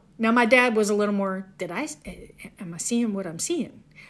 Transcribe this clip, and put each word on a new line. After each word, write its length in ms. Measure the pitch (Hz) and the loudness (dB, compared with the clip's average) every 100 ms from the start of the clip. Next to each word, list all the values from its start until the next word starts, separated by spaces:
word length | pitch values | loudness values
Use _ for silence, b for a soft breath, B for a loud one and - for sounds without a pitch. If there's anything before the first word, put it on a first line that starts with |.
| _ - | _ -2
Now, 140 | 226 | 2
my 140 | 233 233 | 4 6
dad 300 | 254 247 220 | 6 6 2
was 140 | 208 | 2
a 60 | 208 | 2
little 180 | 208 | 2
more, 400 | 202 196 190 190 - | 0 -2 -4 -8 -10
"Did 140 | 175 | -8
I, 160 | 175 302 - - 180 180 - - - | -6 -8 -10 -16 -16 -18 -20 -20 -14
am 140 | 180 | -12
I 40 | 170 | -8
seeing 360 | - 233 233 | -2 0 0
what 140 | 196 185 | -2 -6
I'm 100 | 165 | -6
seeing?" 440 | - 339 208 - - B | -4 -4 -4 -10 -20 B